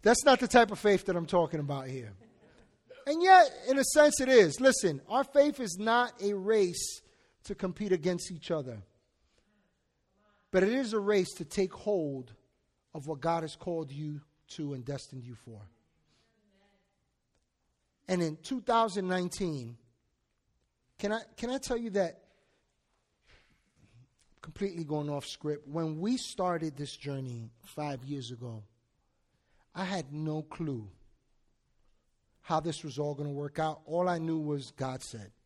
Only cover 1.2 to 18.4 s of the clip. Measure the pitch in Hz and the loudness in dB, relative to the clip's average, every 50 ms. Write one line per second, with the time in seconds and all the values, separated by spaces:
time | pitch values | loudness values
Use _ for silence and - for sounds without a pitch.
1.2 | 165 151 - 175 165 151 - 156 147 143 143 139 135 131 131 131 120 107 98 95 | -2 0 2 2 2 2 0 -4 -4 -4 -6 -6 -6 -8 -10 -10 -10 -12 -16 -18
2.2 | - - _ _ _ - _ _ - _ _ _ _ _ - - - 285 294 320 | -20 -20 _ _ _ -20 _ _ -20 _ _ _ _ _ -20 -14 -4 -4 -2 2
3.2 | 349 381 381 370 339 285 - - - 214 262 277 262 - - 302 294 302 294 - | 8 10 10 10 10 8 4 -8 -2 0 2 2 2 2 6 8 8 8 6 4
4.2 | 262 254 262 240 202 160 143 - 254 269 254 - - 185 151 135 - - 202 247 | 2 6 8 8 8 8 6 4 6 6 6 6 2 0 0 -2 -6 -2 0 0
5.2 | 269 - - 285 285 294 - - 254 208 165 180 208 220 226 240 247 240 - - | 0 2 6 6 6 6 4 -2 -6 -6 -6 -4 0 2 4 4 2 2 -2 -4
6.2 | 190 202 208 196 190 202 226 214 196 180 170 - - - - - _ _ _ _ | -4 -2 -2 -2 0 2 4 4 4 2 0 -4 -8 -8 -10 -12 _ _ _ _
7.2 | _ _ _ _ _ - 202 - - 185 170 - 214 202 185 175 147 180 180 175 | _ _ _ _ _ -12 -10 -6 -6 -6 -4 -4 0 0 0 0 2 0 -2 -2
8.2 | - - 185 156 - - 170 156 139 127 120 107 98 _ _ _ _ _ _ _ | -4 -8 -12 -12 -6 -4 -4 -4 -4 -6 -10 -12 -14 _ _ _ _ _ _ _
9.2 | _ _ _ _ _ _ _ 208 202 _ _ _ _ _ _ _ _ _ _ _ | _ _ _ _ _ _ _ _ _ _ _ _ _ _ _ _ _ _ _ _
10.2 | _ _ _ _ _ _ - 190 185 202 233 262 277 220 214 220 202 196 214 202 | _ _ _ _ _ _ 2 4 4 4 2 0 0 0 -2 -2 2 2 2 2
11.2 | 180 170 - - 165 147 - - 196 185 - - - 214 208 190 160 147 139 131 | 2 0 -4 -12 -12 -8 -2 -2 -2 -2 -2 -8 -4 -2 0 0 0 -2 -6 -8
12.2 | 123 117 110 _ _ _ _ _ _ _ _ _ _ _ _ 160 135 147 156 139 | -10 -14 -18 _ _ _ _ _ _ _ _ _ _ _ _ -14 -10 -10 -10 -6
13.2 | 123 165 165 170 160 156 - - - 180 175 165 160 139 135 143 151 151 147 147 | -2 -2 -2 -2 -2 -6 -10 -10 -8 -6 -6 -6 -6 -8 -8 -10 -8 -8 -8 -10
14.2 | - _ _ _ _ _ - - 156 143 139 131 123 127 143 135 - - - 131 | -14 _ _ _ _ _ -12 -10 -8 -8 -8 -8 -8 -8 -10 -10 -10 -14 -16 -16
15.2 | 120 120 120 110 _ - 113 104 101 92 _ _ _ _ _ _ _ _ _ _ | -16 -16 -18 -18 _ -20 -20 -20 -20 -20 _ _ _ _ _ _ _ _ _ _
16.2 | _ _ _ _ 208 _ 196 196 196 _ 202 196 _ _ _ _ _ _ _ _ | _ _ _ _ _ _ _ _ _ _ _ _ _ _ _ _ _ _ _ _
17.2 | _ _ _ _ _ _ _ _ _ _ _ _ _ _ _ _ _ - 185 180 | _ _ _ _ _ _ _ _ _ _ _ _ _ _ _ _ _ -4 -2 -2
18.2 | 175 160 156 160 | -2 -2 -4 -8